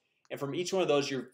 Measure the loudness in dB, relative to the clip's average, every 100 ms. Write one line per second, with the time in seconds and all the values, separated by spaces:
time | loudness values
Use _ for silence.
0 | _ _ -12 -8 -4 -4 -2 0 4 4
1 | 2 -4 -2